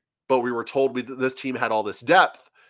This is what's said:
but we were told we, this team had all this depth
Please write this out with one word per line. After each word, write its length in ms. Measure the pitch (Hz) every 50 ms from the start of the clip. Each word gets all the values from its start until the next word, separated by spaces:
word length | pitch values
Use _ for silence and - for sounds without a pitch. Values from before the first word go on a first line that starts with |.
| _ _ _ _ _ -
but 120 | 135 127
we 100 | 120 123
were 140 | 120 117 113
told 300 | - - 139 135 135 120
we, 80 | 127 120
this 300 | 117 135 127 127 131 131
team 220 | - - 135 127
had 160 | 120 120 113
all 120 | 113 107 104
this 160 | 104 92 -
depth 500 | 120 135 160 190 165 - - - _ _ _ _ _